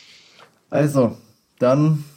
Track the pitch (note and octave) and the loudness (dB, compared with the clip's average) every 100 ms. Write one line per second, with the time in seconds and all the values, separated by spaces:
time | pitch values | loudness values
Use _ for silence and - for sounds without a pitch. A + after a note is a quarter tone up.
0 | - - _ _ - _ _ C#3+ D3 C#3 | -20 -20 _ _ -20 _ _ -2 -2 0
1 | A#2 - - _ _ - B2 C3+ D3+ D3+ | -2 -2 -18 _ _ -4 0 2 2 0
2 | - | -6